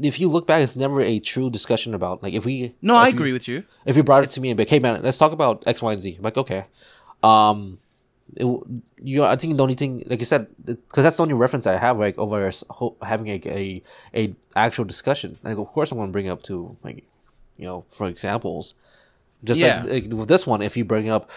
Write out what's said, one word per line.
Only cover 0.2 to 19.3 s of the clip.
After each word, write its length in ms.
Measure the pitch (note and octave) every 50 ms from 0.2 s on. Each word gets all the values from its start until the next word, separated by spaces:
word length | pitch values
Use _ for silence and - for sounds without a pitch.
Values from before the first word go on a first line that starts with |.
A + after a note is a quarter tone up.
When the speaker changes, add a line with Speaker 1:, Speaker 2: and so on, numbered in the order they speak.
| F#3
Speaker 1:
look 180 | F3 D3+ E3+ E3+
back, 160 | - D#3+ D#3+
it's 140 | C#3 B2+ -
never 240 | B2 C3+ C3+ C#3+ C#3
a 180 | B2 G#2 A2+ G#2
true 300 | - - - C3 C3 B2+
discussion 440 | A#2 G2+ - - A#2+ G#2+ - A#2 A2
about, 280 | F#2 F2 F2+ F#2 -
like, 120 | - G2 -
if 100 | - -
we, 300 | B2 C3+ C3 B2 A#2 - _
Speaker 2:
No, 140 | - G3+ A#3+
Speaker 1:
if 40 | A#3 A#3+
Speaker 2:
I 40 |
Speaker 1:
you, 60 | C4 B3
Speaker 2:
agree 160 | - D3+ C3+
with 160 | B2+ B2 -
you. 160 | - A#2+ D#3 G3+ - _ _ _
Speaker 1:
if 100 | - B2
you 80 | D3+ D3
brought 200 | C#3+ C3+ C#3 C#3+
it 20 |
Speaker 2:
It's 100 | C#3+ -
Speaker 1:
to 60 | C3+
me 80 | C3 B2+
and 80 | A#2
be 60 | G#2 G#2+
like, 60 | -
"Hey, 100 | D3+ D3
man, 220 | B2 B2 A2+ -
let's 160 | - B2+ B2+
talk 140 | - D#3 D#3
about 320 | D#3+ D#3 D3+ B2 G#2+ - -
X, 160 | - B2 -
Y, 120 | A#2+ A2+ G#2+
and 80 | G2
Z." 140 | F2+ G2 D#2+
I'm 60 | F2+ G2
like, 140 | A2 -
"Okay." 280 | C3+ C3 - F#2+ F#2+ G2 - _ _ _ - - _ _ _ - _ -
Um, 560 | A2 A2 G#2+ G#2+ G#2+ G#2 G#2 G2+ F#2+ F#2 - _ _ _ _ _ _ _ _ _ - -
it 80 | - B2+
w-, 380 | B2 B2 - - - B2+ A#2 - _ _ -
you 160 | - C3+ C3+ D3
know, 40 | C#3+
I 140 | G2 A#2+
think 180 | C3+ - E3 D3+
the 80 | C#3 C3+
only 120 | C3 B2+
thing, 280 | B2+ C#3+ C3+ B2+ A#2+ -
like 120 | - B2 A2
you 60 | A#2+
said, 220 | - D#3 C3+ G#2+ - _ _ -
it, 100 | A#2+ A#2+ - _ _
'cause 160 | - C#3 C3+
that's 100 | D#3+ D#3+
the 60 | - E3+
only 120 | D#3+ C#3+
reference 300 | A#2 A#2+ B2+ - C3 G#2
I 100 | G2+ F#2
have, 200 | F#2 - B2 B2
like, 200 | G#2+ G#2+ G2+ -
over 300 | - G#2+ G#2 G#2 G#2 G2
s-, 180 | F#2+ F#2+ - - -
ho-, 280 | - - B2 A#2 - _
having 280 | - G#2 A2+ A2 A2+ G#2+
a, 100 | G2+ F#2 -
a, 360 | - D#2+ G2+ G2 F#2+ F#2+ F2 - - - - - - -
a 220 | A2+ A2 G2 - - _ _ _
actual 260 | G2 A2 A#2 - - A#2
discussion. 540 | F2+ - - - C3 C#3+ C#3 - F#2 - - -
Like, 140 | - A2
of 100 | G2+ G2+
course 240 | - - D#3 - - C3+
I'm 40 |
gonna 140 | A#2 G#2 F#2+
bring 140 | F#2 G2+ G2
it 60 | F#2 F2+
up 80 | F2+ - -
to, 240 | G2 F2 E2+ F2 - - -
like, 200 | - - - - _ _ _ _ _ _ _ - _ _
you 100 | - -
know, 200 | F2+ F2+ F2+ -
for 220 | _ - - G#2+ F#2
examples. 640 | E2+ - - G2 G#2 A#2 - F#2+ E2 D#2 D#2 - - _ _ _ _ _ _ _ _ _ _ _